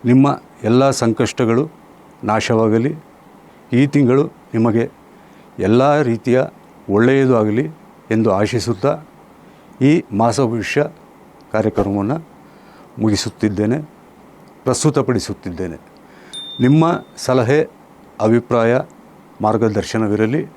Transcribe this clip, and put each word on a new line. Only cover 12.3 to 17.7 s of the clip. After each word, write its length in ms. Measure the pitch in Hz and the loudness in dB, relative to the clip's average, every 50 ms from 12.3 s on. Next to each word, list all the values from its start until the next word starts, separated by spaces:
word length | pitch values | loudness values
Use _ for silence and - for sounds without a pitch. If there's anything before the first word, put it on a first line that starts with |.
| - - - - - - - - - - - - - - | -20 -20 -20 -20 -20 -20 -20 -20 -20 -20 -20 -20 -8 -4
ಮುಗಿಸುತ್ತಿದ್ದೇನೆ, 840 | 107 110 101 98 - 110 - - 107 107 101 101 104 107 123 151 151 - - - - - - - - - - - - - - - - | -2 -2 -2 -2 -4 -8 -6 -4 -4 -2 -2 -2 -2 -2 -2 -4 -6 -12 -20 -20 -20 -20 -20 -20 -20 -20 -20 -20 -20 -20 -20 -8 -4
ಪ್ರಸ್ತುತಪಡಿಸುತ್ತಿದ್ದೇನೆ. 1120 | 131 123 - - 151 139 147 131 - 123 98 - - 98 - - 98 85 78 92 85 78 76 - - - - - - - - - - - - - - - - | -4 -4 0 0 0 0 0 -2 0 -2 -4 -4 -6 -12 -10 -10 -14 -10 -8 -8 -10 -10 -14 -18 -20 -20 -20 -20 -20 -20 -20 -20 -18 -18 -16 -16 -16 -4 0
ನಿಮ್ಮ 420 | 123 127 147 160 160 165 175 - - - - | 2 4 4 4 4 2 0 -4 -8 -16 -16
ಸಲಹೆ, 520 | - - - 127 131 117 117 143 151 - - | -8 -4 0 0 0 2 2 0 0 0 -4